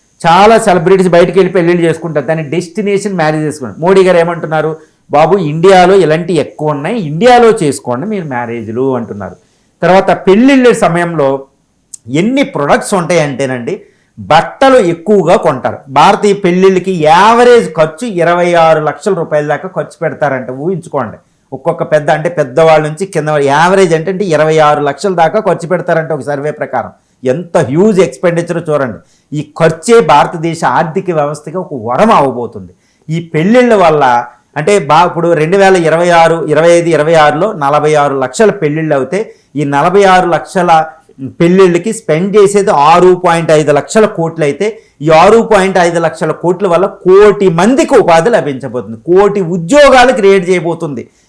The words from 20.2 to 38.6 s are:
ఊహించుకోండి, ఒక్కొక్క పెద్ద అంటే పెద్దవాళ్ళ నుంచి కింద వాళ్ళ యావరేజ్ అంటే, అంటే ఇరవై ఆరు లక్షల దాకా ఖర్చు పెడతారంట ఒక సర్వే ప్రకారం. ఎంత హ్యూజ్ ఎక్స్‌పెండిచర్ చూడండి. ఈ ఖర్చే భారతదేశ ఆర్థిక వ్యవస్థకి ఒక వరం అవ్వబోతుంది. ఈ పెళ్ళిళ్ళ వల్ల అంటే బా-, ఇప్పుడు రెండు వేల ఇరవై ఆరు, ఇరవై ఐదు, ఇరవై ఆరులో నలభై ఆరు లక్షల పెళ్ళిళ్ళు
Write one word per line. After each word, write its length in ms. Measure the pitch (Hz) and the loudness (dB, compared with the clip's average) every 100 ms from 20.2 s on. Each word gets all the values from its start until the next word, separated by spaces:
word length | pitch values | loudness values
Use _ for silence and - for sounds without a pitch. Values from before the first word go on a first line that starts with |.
| 147 131 120 | -4 -4 -8
ఊహించుకోండి, 640 | 131 156 185 - 143 113 90 _ _ _ | -8 -6 -6 -6 -8 -8 -10 _ _ _
ఒక్కొక్క 300 | 131 170 160 | -12 -10 -8
పెద్ద 280 | 165 151 147 | -4 -4 -2
అంటే 180 | 156 165 | -2 -4
పెద్దవాళ్ళ 580 | 170 139 131 160 156 151 | -4 -4 0 2 2 0
నుంచి 200 | 156 190 | -6 -6
కింద 220 | 170 151 | -6 -4
వాళ్ళ 160 | 151 | -2
యావరేజ్ 500 | 139 143 175 190 185 | 0 2 2 2 2
అంటే, 160 | 160 160 | 0 -2
అంటే 140 | 185 | -4
ఇరవై 340 | 196 151 156 156 | -2 0 0 2
ఆరు 220 | 147 147 | 2 2
లక్షల 340 | 143 139 202 | -2 -4 -4
దాకా 260 | 175 160 214 | 0 0 0
ఖర్చు 280 | 202 165 156 | -2 -4 -4
పెడతారంట 440 | 175 170 165 156 | -6 -2 -4 -2
ఒక 80 | 156 | -8
సర్వే 300 | 143 143 147 | -6 -6 -6
ప్రకారం. 400 | 147 135 127 101 - _ _ | -8 -8 -6 -8 -14 _ _
ఎంత 340 | 127 139 175 185 | -4 -4 -2 -2
హ్యూజ్ 420 | 123 143 214 190 | 0 2 2 2
ఎక్స్‌పెండిచర్ 720 | 170 - 180 165 170 170 160 | 0 0 -4 -2 -4 -6 -4
చూడండి. 280 | 147 131 104 _ _ _ 147 | -4 -4 -8 _ _ _ -10
ఈ 160 | 143 - | -10 -2
ఖర్చే 400 | 160 165 - 233 | -2 0 2 2
భారతదేశ 640 | 160 147 160 175 165 156 | 4 2 2 -4 -8 -4
ఆర్థిక 460 | 143 127 165 156 185 | -2 -2 -2 -4 -4
వ్యవస్థకి 460 | 160 147 151 - 170 | -4 -4 -6 -12 -12
ఒక 120 | 180 | -10
వరం 380 | 143 110 127 220 | -10 -6 0 2
అవ్వబోతుంది. 600 | 190 139 120 117 107 90 _ _ _ - | 2 0 -2 -10 -12 -20 _ _ _ -10
ఈ 200 | 160 170 | -10 -6
పెళ్ళిళ్ళ 400 | 156 175 247 247 | -2 2 2 4
వల్ల 520 | 214 170 156 135 120 123 _ _ - | 4 2 2 2 0 -4 _ _ -6
అంటే 220 | 151 202 | 0 0
బా-, 280 | 147 151 180 | 2 2 2
ఇప్పుడు 260 | 170 170 | -2 -2
రెండు 240 | 160 156 196 | 0 0 2
వేల 200 | 190 190 | 2 2
ఇరవై 340 | 160 165 175 | 2 0 2
ఆరు, 360 | 170 165 165 151 | 4 4 2 0
ఇరవై 220 | 147 170 | 2 4
ఐదు, 200 | 175 170 | 2 2
ఇరవై 260 | 156 151 | 0 2
ఆరులో 380 | 165 147 147 202 | 2 2 0 -4
నలభై 420 | 202 139 147 151 | -4 -2 0 0
ఆరు 200 | 151 143 | 0 0
లక్షల 360 | 135 127 - 214 | -2 -4 0 0
పెళ్ళిళ్ళు 440 | 202 | 0